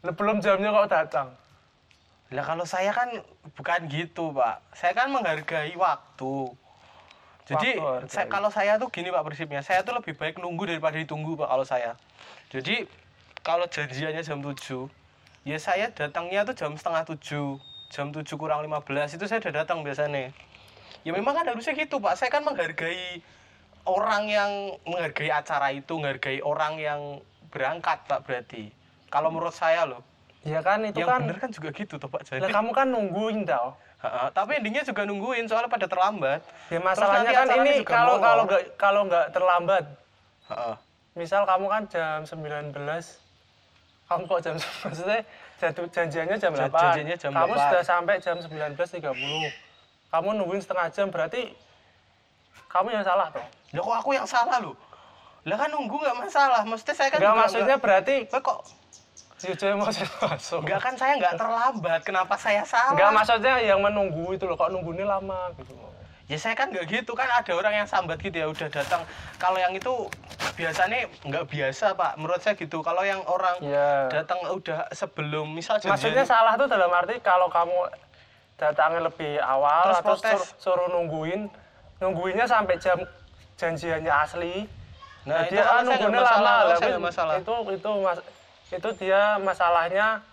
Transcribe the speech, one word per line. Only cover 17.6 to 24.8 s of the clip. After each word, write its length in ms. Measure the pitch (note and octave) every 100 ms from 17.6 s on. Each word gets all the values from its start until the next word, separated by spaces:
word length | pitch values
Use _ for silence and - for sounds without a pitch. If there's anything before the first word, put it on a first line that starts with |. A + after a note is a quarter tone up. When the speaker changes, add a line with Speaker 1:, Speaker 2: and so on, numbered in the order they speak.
| - - -
Speaker 2:
Jam 240 | - C#3+
tujuh 240 | D3 D3 D#3
kurang 240 | D#3 D3+
lima 160 | D3+ D3+
belas 320 | - C#3 D3
itu 160 | E3+ G3
saya 160 | A3+
udah 80 | G3 D3
datang 260 | D#3+ E3+
biasanya. 480 | D3 C3+ D3 C#3+ C3 - - - - - - -
Ya, 80 | -
memang 240 | F3+ A#3
kan 80 | D4
harusnya 300 | E4 A#3 A#3
gitu, 240 | C#4+ D4+ C#4
Pak. 160 | G3
Saya 160 | F3+ B3+
kan 160 | D4 D4
menghargai 720 | C#4 E3+ D#3+ E3 F#3 F3+ F3+ - - _ _ _ _
orang 480 | - F#3 A3 G#3 G#3+
yang 200 | G#3 G3+ G3+ G3+ -